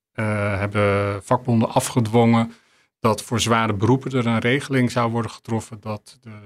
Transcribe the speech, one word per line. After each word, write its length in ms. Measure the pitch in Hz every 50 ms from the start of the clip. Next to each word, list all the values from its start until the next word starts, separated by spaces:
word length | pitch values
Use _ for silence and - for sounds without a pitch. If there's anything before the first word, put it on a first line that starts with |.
| _ _ -
eh, 460 | - 110 107 107 104 101 104 101 92
hebben 640 | 101 104 101 107 104 101 98 101 101 101 101 101 -
vakbonden 460 | - 127 120 - - 117 113 117 -
afgedwongen 840 | - 131 - - - 127 117 107 107 120 117 117 117 117 113 113 - - _ _ _ _ _ _ _ _ -
dat 160 | 110 107 - -
voor 180 | - 123 110
zware 340 | 92 107 117 113 113 110 104
beroepen 380 | 98 104 107 127 135 - 131 131
er 140 | 131 117
een 120 | 117 117 113
regeling 520 | 113 120 127 143 143 - 139 131 123 120
zou 200 | - 123 120 117
worden 200 | 113 117 113 110
getroffen 500 | - - - - 117 113 107 - 117 107
dat 380 | 98 110 107 104 _ - - _
de, 100 | - 113 107 104 104